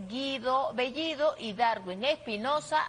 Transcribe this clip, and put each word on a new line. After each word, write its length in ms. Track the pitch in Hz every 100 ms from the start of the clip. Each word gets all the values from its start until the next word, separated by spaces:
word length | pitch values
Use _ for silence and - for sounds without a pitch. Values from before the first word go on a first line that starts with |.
| 190
Guido 640 | 233 269 269 240 262 277 233
Bellido 600 | 254 262 320 285 302 -
y 140 | 226
Darwin 500 | 196 233 214 190 185
Espinosa 800 | 254 302 - 208 247 302 - 311